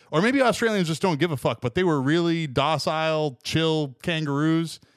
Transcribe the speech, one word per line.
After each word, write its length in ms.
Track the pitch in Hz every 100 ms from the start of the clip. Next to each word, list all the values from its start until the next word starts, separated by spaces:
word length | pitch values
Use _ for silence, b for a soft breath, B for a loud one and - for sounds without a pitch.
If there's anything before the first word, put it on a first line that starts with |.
| B
or 100 | 147
maybe 200 | 214 277
Australians 460 | 247 202 226 208 165
just 140 | 160
don't 180 | 196 147
give 120 | 175
a 60 | 143
fuck, 240 | 151 117
but 140 | 123 180
they 80 |
were 180 | 185 147
really 460 | 131 170 170 165 156
docile, 920 | 123 143 156 180 156 160 156 151 120
chill 520 | - 156 160 156 147 123
kangaroos. 800 | - 160 151 139 156 165 165 - b